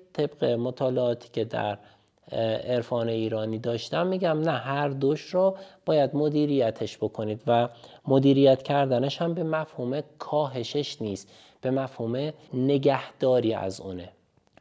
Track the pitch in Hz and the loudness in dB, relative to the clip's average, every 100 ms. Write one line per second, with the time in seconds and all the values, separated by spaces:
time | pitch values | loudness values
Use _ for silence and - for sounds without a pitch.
0 | - - 147 - 127 117 123 127 131 127 | -10 -4 -4 -2 -2 0 -4 -2 -2 0
1 | 123 120 - - 110 117 104 101 - _ | 0 -2 -6 -6 -4 -2 -4 -4 -12 _
2 | _ _ - 123 113 110 - 123 117 120 | _ _ -8 -4 -2 -2 -2 -2 -2 -2
3 | 117 113 110 110 110 110 117 117 - 156 | -2 -2 -2 -2 -4 -4 -4 -6 -4 -2
4 | 180 185 180 156 165 127 123 143 147 139 | -2 0 0 0 0 -2 -4 -2 -2 0
5 | 135 151 - 185 190 190 - - - 156 | 0 0 -2 0 0 0 -10 -8 0 2
6 | 131 147 151 151 147 139 113 110 107 - | 2 2 0 2 2 2 2 0 -8 -4
7 | 107 - 107 107 - 117 117 - - - | -4 -2 -4 -4 2 4 2 -4 -20 -12
8 | - 135 139 135 139 131 - 143 139 120 | 2 4 6 8 6 6 2 0 2 2
9 | 139 - 170 170 160 156 151 - 123 143 | 0 -2 -4 -4 -4 -4 -6 -8 -6 -6
10 | 147 _ - 147 143 123 113 147 139 - | -8 _ -4 -2 -2 -4 -4 -4 -4 -6
11 | 110 95 - - - _ 131 135 131 - | -6 -6 -10 -20 -20 _ -2 -2 -4 -6
12 | 113 123 151 147 - 127 131 139 139 131 | -4 -4 -4 -8 -8 -2 2 4 4 2
13 | - - 131 127 113 104 98 90 95 90 | -4 -2 2 4 2 -2 -4 -8 -10 -12
14 | 87 - _ _ _ - | -14 -20 _ _ _ -20